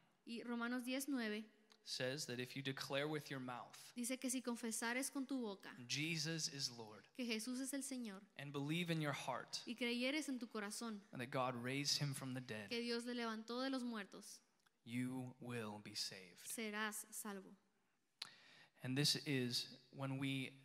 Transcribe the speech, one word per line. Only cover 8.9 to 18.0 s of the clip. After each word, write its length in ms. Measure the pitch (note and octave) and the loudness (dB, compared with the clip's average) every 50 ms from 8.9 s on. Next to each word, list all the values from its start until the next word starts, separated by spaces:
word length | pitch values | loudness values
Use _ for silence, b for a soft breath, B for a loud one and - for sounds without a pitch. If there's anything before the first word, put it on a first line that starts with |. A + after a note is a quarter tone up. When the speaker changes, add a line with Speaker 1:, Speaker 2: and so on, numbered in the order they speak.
Speaker 2:
in 100 | E3 D#3+ | 4 4
your 140 | D3+ C#3+ C3+ | 4 2 2
heart 460 | - - C#3 B2 A2 - - - - - | 0 0 0 0 -2 -2 -4 -6 -4 -2
Speaker 1:
y 80 | - A#3+ | -2 -2
creyeres 540 | - B3 A#3+ A#3+ A#3+ B3 C4 C#4+ D#4 C#4+ - | 2 2 2 4 4 4 4 4 2 2 0
en 100 | C4 A#3+ | 0 -2
tu 80 | B3+ - | -2 -4
corazón 520 | - G#3+ G3+ G#3 G#3+ - A#3 A#3 G#3+ G3+ - - | -4 -4 -2 -2 -4 -4 -4 -4 -4 -6 -8 -8
Speaker 2:
and 80 | - - | -4 -4
that 100 | A#2+ - | -2 2
God 240 | - C3+ B2+ B2+ B2+ A#2+ | 4 4 4 4 2 2
raised 360 | A#2+ B2+ C3+ C#3+ C#3+ C#3 - - | 0 2 2 4 4 4 6 6
him 140 | D3 C#3 | 4 4
from 220 | C3+ - C3+ C3 B2+ | 2 0 -2 -2 -2
the 60 | C3 | -2
dead, 280 | B2+ B2 G#2+ G#2+ G#2 - | -2 -2 -4 -4 -2 -2
Speaker 1:
que 140 | A#3+ A#3 | -2 0
Dios 220 | A#3+ A#3+ A#3 A#3 A#3+ | 0 2 0 0 0
le 100 | B3 B3 | 0 0
levantó 480 | A#3+ A#3 A3+ A3 A3 A3 - A#3+ B3 | 0 0 0 -2 -2 -4 -2 0 0
de 80 | C4 C4+ | 2 2
los 120 | C4+ C4 | 2 2
muertos, 580 | A#3+ A#3+ A#3 G#3+ F#3+ - - E2+ - - - - _ _ _ _ _ - _ _ - | 0 0 -2 -2 -4 -6 -8 -12 -12 -12 -14 -16 _ _ _ _ _ -20 _ _ -8
Speaker 2:
you 480 | A2+ A#2 B2 B2+ B2+ C3 C3 B2+ B2+ B2 - | -2 0 2 2 2 0 -2 -4 -4 -6 -8
will 400 | A#2+ A#2+ A#2+ A#2+ A2 G#2+ G#2 G#2 G2+ | -6 -4 -2 -2 -2 -2 -4 -6 -6
be 100 | G#2 G2+ | -6 -2
saved. 500 | - - - A2 F#2+ F#2 F2 - - - | -2 -2 -2 -4 -8 -12 -14 -14 -12 -8
Speaker 1:
serás 600 | - - A#3+ A3 G#3+ G#3 G#3+ A3 G#3+ G#3 - - - | -6 -4 -2 -2 -2 0 0 0 0 0 -4 -8 -8
salvo. 420 | - - - G#3+ G3 F#3+ F#3+ F3+ G3 - _ _ _ _ _ _ _ _ | -8 -6 -4 -4 -6 -6 -8 -12 -16 -18 _ _ _ _ _ _ _ _